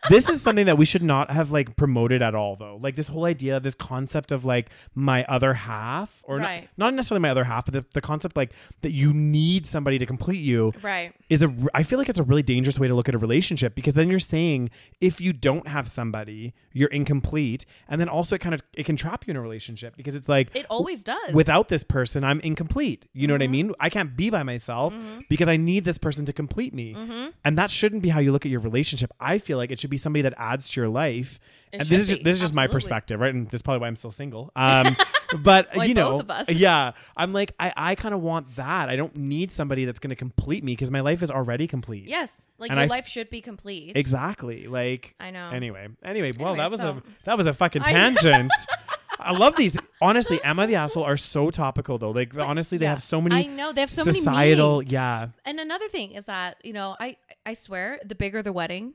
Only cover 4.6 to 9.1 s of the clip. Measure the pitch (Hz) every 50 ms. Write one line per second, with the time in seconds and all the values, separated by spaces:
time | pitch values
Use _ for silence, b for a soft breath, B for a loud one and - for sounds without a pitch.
4.6 | 117 - B B B B B 131 139 139 131 127 127 - 135 127 123 135 131 117
5.6 | 101 107 113 107 110 117 131 160 196 214 - - _ - 135 139 143 202 180 170
6.6 | 170 - _ - 196 233 262 262 247 - 226 196 170 151 127 131 123 127 113 113
7.6 | 123 - 135 135 127 _ _ 151 - - 151 151 - - - 156 135 117 B B
8.6 | B B B B - 156 160 139 135 147